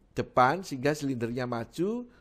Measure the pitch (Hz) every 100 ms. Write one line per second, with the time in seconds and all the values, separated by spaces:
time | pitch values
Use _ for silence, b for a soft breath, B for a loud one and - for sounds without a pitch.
0 | _ - - - 127 175 185 135 139 151
1 | 139 123 117 123 123 117 117 - 190 240
2 | 240 B